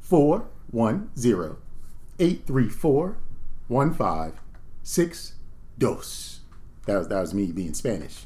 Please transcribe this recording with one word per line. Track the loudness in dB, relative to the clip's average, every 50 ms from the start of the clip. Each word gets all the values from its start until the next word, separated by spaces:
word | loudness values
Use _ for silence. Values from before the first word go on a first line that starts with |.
Four | 2 6 6 8 8 8 6 4 0 -6 -10 -12 -12 -6
one | 0 2 2 4 2 0 -2 -4 -6
zero, | 2 4 4 4 4 2 -4 -6 -10 -12 -10 -8 -8 -8 -8 -10 -10 -12 -12 -2 2
eight | 2 2 2 2 -2
three | 0 2 4 4
four, | 4 2 2 4 4 4 4 4 2 0 0 0 0 -2 -2 -2 -2 -2 -2 -2
one | 0 2 4 4 4 4
five | 2 2 2 2 0 -2 -4 -6 -8 -12 -12 -14 -14 -14 -12 -10 -8 -8
six | -2 2 2 2 2 0 -10 -12 -10 -10 -10 -10 -10 -12 -14 -16 -16 -4
dos. | 0 0 0 0 -2 -6 -10 -10 -10 -10 -10 -12 -14 -14 -16 -16 -16 -16 -16 -16 -10 -2
That | 0 0
was, | 0 2
that | 0 0 0
was | 0 0 0
me | 0 0 0
being | 0 -2 -4 -4 -4
Spanish | -2 -2 -2 -2 -2 -4 -10 -12 -14 -14